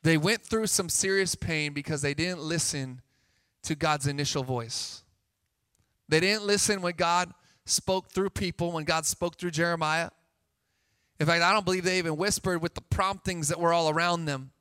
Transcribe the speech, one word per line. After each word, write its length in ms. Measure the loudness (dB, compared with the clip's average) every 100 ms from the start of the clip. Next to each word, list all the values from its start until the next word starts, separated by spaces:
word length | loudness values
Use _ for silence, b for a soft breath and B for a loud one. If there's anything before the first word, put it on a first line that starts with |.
They 140 | 4 4
went 240 | 4 0
through 240 | 0 -2 0
some 220 | 0 0
serious 440 | 0 2 2 0
pain 380 | -2 -2 -2 -2
because 300 | -6 -6 -2
they 120 | -2
didn't 280 | 0 -2 -2
listen 600 | -4 -2 -2 -4 -6 -10 -18 _ _ _ _ _
to 100 | -6
God's 320 | -2 0 0 0
initial 380 | -2 -2 -2
voice. 600 | -2 -4 -4 -8 -8 -12 _ _ _ _ _ _ _ _ _ _ _
They 100 | 2
didn't 240 | 2 0
listen 380 | 2 2 2 0
when 140 | -2 -2
God 360 | 0 2 0 -8 b b -4
spoke 440 | -2 0 -2 -2
through 180 | -2 -2
people, 420 | -2 -6 -2 -4
when 120 | -2
God 240 | 0 0 0
spoke 300 | -2 -4 -4
through 120 | -6
Jeremiah. 600 | 0 0 0 0 -2 -2 _ _ _ _ _ _ _ _ _ _ _
In 60 | 2
fact, 160 | 4
I 100 | 6
don't 140 | 4 2
believe 180 | 0
they 140 | 2 2
even 180 | 0 0
whispered 460 | 0 0 0 0
with 140 | -2 -6
the 60 |
promptings 640 | -4 0 0 -2 -4 -2 -2
that 120 | 2
were 140 | 4
all 160 | 4 4
around 360 | 2 2 0 0
them. 260 | -4 -6 _